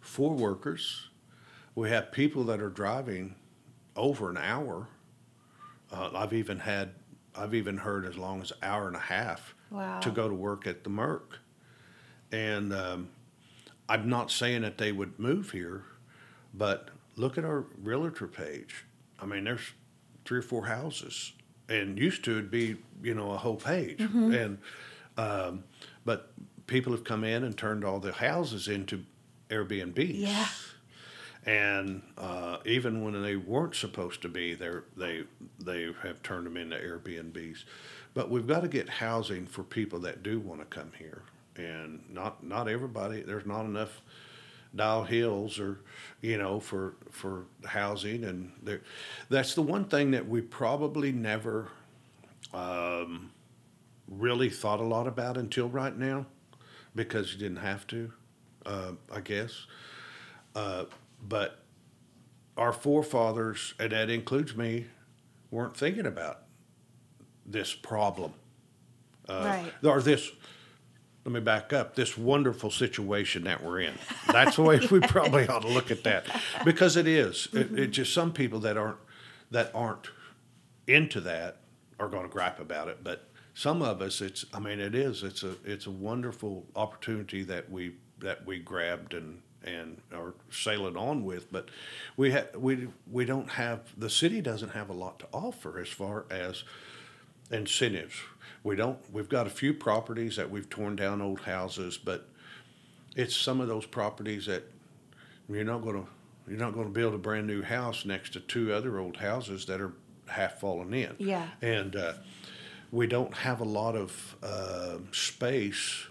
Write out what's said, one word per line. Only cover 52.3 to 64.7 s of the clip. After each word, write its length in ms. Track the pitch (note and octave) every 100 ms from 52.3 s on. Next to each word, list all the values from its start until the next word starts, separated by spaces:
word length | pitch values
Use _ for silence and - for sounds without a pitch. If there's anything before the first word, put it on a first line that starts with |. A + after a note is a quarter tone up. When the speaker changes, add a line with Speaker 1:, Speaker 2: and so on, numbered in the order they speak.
| - -
Speaker 1:
um, 800 | F2+ F2+ F2+ F2 F2 E2+ E2+ F2 - - - - - - - -
really 420 | G2 A#2+ B2 B2+
thought 300 | B2 G#2+ G#2
a 40 |
lot 220 | A2+ A2+ B2
about 300 | A#2+ B2 B2+
until 320 | A2+ - A#2+
right 280 | C3+ C3 A#2+
now, 300 | C3 C3+ C3+ - _ - - - -
because 380 | A2 A2+ A2+ F#2+
you 60 | F#2+
didn't 200 | G2+ F2+
have 280 | G2 G2 -
to, 240 | A#2 A#2 - - _ - -
uh, 280 | - G2+ F#2 F2+ -
I 80 | G#2+
guess. 460 | F#2 G2+ A#2 - - - - - - - - - -
Uh, 300 | G#2+ G#2 F#2 F2+ - - - G#2
but 320 | G#2+ G2+ - - - - - - - - - - -
our 160 | A#2+
forefathers, 1000 | A#2 C#3+ D3 D3+ C3 A2+ A2 A2 G#2 - -
and 140 | A2
that 180 | A2 A2
includes 440 | A#2 A2+ C3+ C3+ A2+
me, 300 | A#2